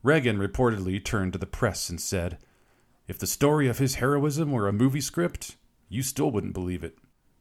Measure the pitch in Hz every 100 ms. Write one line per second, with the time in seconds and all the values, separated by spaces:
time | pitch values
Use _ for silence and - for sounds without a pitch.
0 | 123 156 127 104 98 107 123 107 92 98
1 | - 110 92 90 90 - 117 - - 85
2 | - 95 87 80 - _ _ _ _ _
3 | - - 95 - 143 151 139 110 131 -
4 | 127 143 147 139 156 131 101 101 131 135
5 | - - 175 - - - _ _ _ 110
6 | 135 - 151 107 95 92 90 90 82 -
7 | _ _ _ _